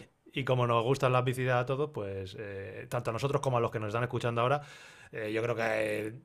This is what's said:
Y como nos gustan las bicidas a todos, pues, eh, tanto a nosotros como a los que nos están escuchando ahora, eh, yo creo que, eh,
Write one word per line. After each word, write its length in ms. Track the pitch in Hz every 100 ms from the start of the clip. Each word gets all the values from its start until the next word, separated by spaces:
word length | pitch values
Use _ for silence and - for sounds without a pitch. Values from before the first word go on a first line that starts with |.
| - _ -
Y 120 | 143
como 240 | 131 127 120
nos 160 | 117
gustan 280 | 117 135 127
las 100 | 127
bicidas 360 | 123 123 127 123
a 20 | 123
todos, 240 | 135 147
pues, 440 | 139 101 98 95 -
eh, 480 | 101 98 98 107 120
tanto 200 | 123 120
a 40 |
nosotros 280 | 113 135 135
como 160 | 135 123
a 40 |
los 100 | 117
que 80 | 113
nos 80 | 107
están 160 | 113
escuchando 380 | 120 120 120 117
ahora, 200 | 123 143 143 - - - -
eh, 200 | 120 107
yo 80 | 110
creo 140 | 117 110
que, 80 | 113
eh, 480 | 110 107 107 107 127